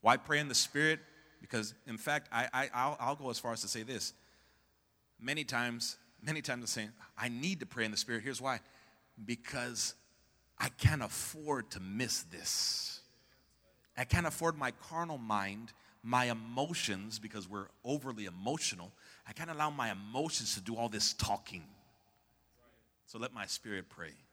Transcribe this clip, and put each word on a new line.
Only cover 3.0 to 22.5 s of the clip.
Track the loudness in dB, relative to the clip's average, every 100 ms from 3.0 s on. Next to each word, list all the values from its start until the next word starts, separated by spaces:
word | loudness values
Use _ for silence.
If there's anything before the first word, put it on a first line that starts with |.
| -2 -2
go | -2
as | -2
far | -2
as | -2
to | -2
say | -4
this. | -4 -4 -4 -8 -20 -20 _ _ _ _ _ _ _ _
Many | -6 -4
times, | 0 0 0 0 -4 -6 -14 -10
many | -4 -4
times | -2 -4
I'm | -2
saying, | -4 -4 -10 -20 -6
"I | -4
need | 0 -2 -2
to | -4
pray | -2 0
in |
the | 0
Spirit." | 0 -2
Here's | -2 -4
why. | -2 -2 -6 -20 -20 -20 _ -14
Because | -4 -4 -2 -4 -4 0 -2 -2 _ _ _ _ _ -2
I | -2
can't | 6 6 6
afford | 0 -2 -4 -4 0 0 0
to | -6
miss | -4 0 0 0
this. | -2 -6 -2 2 2 0 -2 -8 -14 _ _ -20 _ _ _ _ _ -4
I |
can't | 4 4 4
afford | 4 2 4
my | -2
carnal | -2 -6 -2 -2 -4
mind, | 2 2 2 -4 -10 -16 -20 -12
my | 2 4 4
emotions, | 2 -2 0 0 0 0 -2 -4 -8
because | -6 -8 -6
we're | -8 -8 -10 -2
overly | -2 -2 -6 -8
emotional. | -4 -2 0 0 -2 -10 -14 -20 -20 -16
I |
can't | -8 -6
allow | 0 0
my | 2 -2
emotions | -2 -4 -2 0 0 0 -2
to |
do | -2 -2
all | 0
this | 2 0
talking. | 2 0 -2 -4 -14 -14 -20 -20 _ _ _ _ _ _